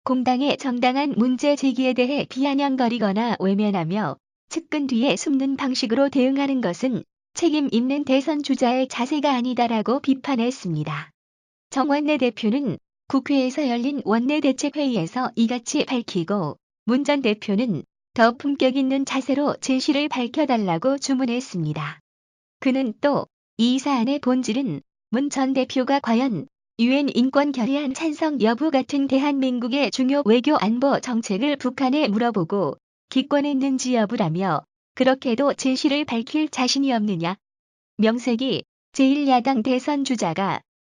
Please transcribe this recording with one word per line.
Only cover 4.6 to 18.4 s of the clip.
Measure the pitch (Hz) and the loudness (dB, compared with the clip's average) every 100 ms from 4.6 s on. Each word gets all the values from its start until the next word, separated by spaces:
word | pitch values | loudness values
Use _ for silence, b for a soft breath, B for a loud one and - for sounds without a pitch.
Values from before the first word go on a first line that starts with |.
| - 302 269 | -6 -4 0
뒤에 | 226 277 285 | 0 2 0
숨는 | 320 269 277 269 | 0 0 0 -2
방식으로 | 277 254 220 233 277 | -2 -2 0 2 2
대응하는 | 277 254 269 277 269 | 2 2 2 0 0
것은 | 208 175 262 220 - _ _ | -2 -2 -4 -4 -8 _ _
책임 | - 339 302 277 | -2 0 2 2
있는 | 226 254 285 | 0 0 -2
대선 | 285 269 269 294 | 2 0 2 -2
주자의 | 277 269 247 254 262 | -2 0 2 0 -2
자세가 | - 247 302 285 | -4 -2 0 0
아니다라고 | 254 247 247 233 226 208 269 | 0 0 0 0 0 0 0
비판했습니다. | 277 269 - 254 240 254 180 156 151 147 151 _ _ _ _ _ _ | 0 -2 0 0 0 -2 -4 -4 -4 -6 -10 _ _ _ _ _ _
정 | 285 294 | -2 0
원내대표는 | 285 294 302 247 226 214 262 269 143 _ _ - | 0 2 2 0 0 0 0 -2 -6 _ _ -2
국회에서 | 269 254 277 254 269 285 | -2 2 2 2 0 -2
열린 | 240 254 285 | 0 -2 -4
원내대책회의에서 | - 226 247 302 285 262 294 302 285 226 165 254 247 | 0 2 2 2 2 0 -2 -2 -2 0 -2 -4 -4
이같이 | - 226 247 - 302 | 0 0 -2 -2 -2
밝히고 | - 254 233 185 165 208 151 - _ _ | -2 -4 -2 -4 -2 -2 -4 -8 _ _
문 | - 254 | -2 0
전 | 285 285 | 2 0
대표는 | 247 214 - 196 254 151 - _ _ - | 0 -2 -2 -2 0 -4 -8 _ _ 2
더 | 226 | 2
품격 | 247 | 2